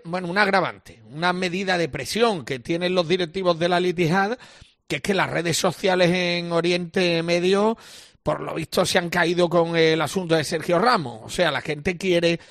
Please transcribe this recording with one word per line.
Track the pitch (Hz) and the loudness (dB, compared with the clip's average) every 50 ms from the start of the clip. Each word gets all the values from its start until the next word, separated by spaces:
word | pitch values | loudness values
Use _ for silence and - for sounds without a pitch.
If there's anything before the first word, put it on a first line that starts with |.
| - | -4
bueno, | 170 170 185 185 170 | -8 -8 -6 -6 -4
un | 175 202 | 0 0
agravante, | 208 196 190 190 170 131 104 98 _ - - - - 110 | 0 2 2 2 0 0 -4 -10 _ -20 -20 -20 -20 -16
una | 123 151 170 180 | -10 -2 -2 -2
medida | 180 180 185 180 165 190 202 185 185 175 | 0 0 -2 -4 -4 -4 -2 -2 0 0
de | 170 151 | -2 -4
presión | 131 147 131 - - 208 233 233 208 170 123 | -4 -8 -8 -6 0 2 2 2 2 -2 -4
que | - 135 127 | -6 -8 -8
tienen | 117 - 165 170 180 180 185 | -4 -4 -4 -2 0 0 0
los | 185 175 147 | 0 0 0
directivos | 175 185 180 160 160 190 190 180 175 160 | 0 -2 -2 -4 -4 -2 0 0 0 0
del | 170 175 180 | 0 0 0
Al | 175 180 | 0 0
Ittihad, | 180 175 165 175 147 170 196 196 202 240 262 - - - - - _ _ _ _ _ | 0 0 0 0 0 2 0 0 -2 -4 -8 -10 -20 -20 -20 -20 _ _ _ _ _
que | - 147 | -8 -6
es | - | -4
que | - 202 | -2 0
las | 180 156 131 | 0 0 0
redes | 131 156 165 170 156 - | -2 -2 -2 0 -2 0
sociales | - 185 - - - 190 185 180 180 165 | 0 0 -2 0 0 0 2 4 4 2
en | 180 185 180 175 175 175 175 170 | 2 2 0 -2 -2 -4 -4 -2
Oriente | 170 170 165 175 175 175 180 165 - 190 185 175 170 165 | -2 0 0 2 0 0 -2 -4 -2 0 0 2 0 0
Medio, | 165 170 170 175 180 180 190 196 208 220 226 - - - - - - - _ _ _ | 0 0 0 2 2 2 2 4 4 2 0 -2 -8 -20 -20 -20 -20 -20 _ _ _
por | 151 151 147 | -4 -4 -2
lo | 147 147 - | -4 -6 -6
visto, | 165 160 - - - 185 | -8 -8 -2 0 0 0
se | - - 185 | 2 2 0
han | 175 170 | 0 2
caído | 160 175 170 165 180 170 175 170 | 0 0 0 2 2 2 2 2
con | 165 175 165 165 170 165 | 4 2 2 2 2 2
el | 160 160 160 160 | 4 4 4 2
asunto | 156 143 - 196 185 165 160 | 0 -2 -2 -4 0 2 0
de | 160 147 | 0 0
Sergio | - 185 160 143 - 175 170 | -2 -4 -4 -2 0 2 2
Ramos. | 196 247 247 208 151 120 117 110 110 | 4 4 2 2 0 -4 -10 -12 -14
O | - | -8
sea, | - - 180 160 | -2 0 0 2
la | 143 127 | 0 -2
gente | - - 151 147 147 190 185 160 | -4 -4 -8 -4 -2 -4 -4 -2
quiere | - 190 175 170 170 170 170 165 - - | 0 2 2 4 4 2 0 0 -4 -14